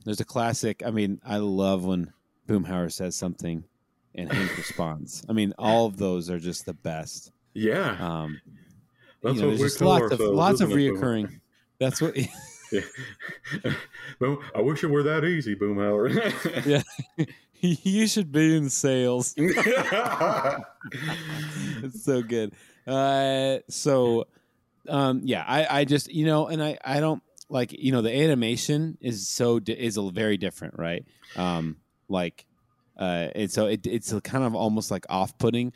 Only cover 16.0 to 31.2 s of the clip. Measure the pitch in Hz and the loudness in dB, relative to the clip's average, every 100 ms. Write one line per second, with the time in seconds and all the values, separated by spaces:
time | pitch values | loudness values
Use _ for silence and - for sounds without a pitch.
16 | 120 147 220 - 165 131 139 143 - - | 4 2 0 -2 -4 -2 2 2 2 -8
17 | 135 - 156 - _ _ 175 160 196 196 | -12 -4 -4 -4 _ _ 0 2 2 2
18 | 220 214 170 143 160 160 139 - 143 131 | 2 2 2 4 6 4 2 0 2 4
19 | 123 123 120 - 165 180 214 247 - 208 | 2 2 -2 0 2 2 2 2 0 -2
20 | - - 170 214 139 143 - - - 131 | -2 0 0 0 -2 -4 -8 -16 -14 -8
21 | 151 165 160 156 151 151 139 139 135 214 | -6 -6 -8 -8 -8 -6 -6 -6 -8 -6
22 | - 131 117 117 107 - - _ - 135 | 0 0 0 -2 -4 -6 -20 _ -4 0
23 | 139 135 135 135 135 135 - - 147 135 | 2 2 2 2 0 -2 -4 -4 2 4
24 | 123 117 - _ _ _ _ _ - 147 | 4 2 -2 _ _ _ _ _ -4 0
25 | 135 131 131 101 80 135 156 143 143 143 | 2 2 0 -2 0 0 2 4 4 2
26 | - 156 156 151 151 156 151 147 - 143 | 0 0 4 4 2 0 -2 -4 -2 0
27 | 156 156 - - - 135 123 - 131 127 | 2 0 -6 -20 -6 -2 -2 0 2 4
28 | 110 131 160 135 113 120 - 147 160 - | 2 4 4 4 2 0 0 0 -2 -6
29 | 123 110 95 - 120 117 104 113 120 107 | -6 -6 -6 0 2 2 0 -4 -2 -2
30 | 98 90 107 104 95 - 82 - 82 85 | -4 -2 0 2 -2 -6 -12 -6 -4 -4
31 | - _ | -8 _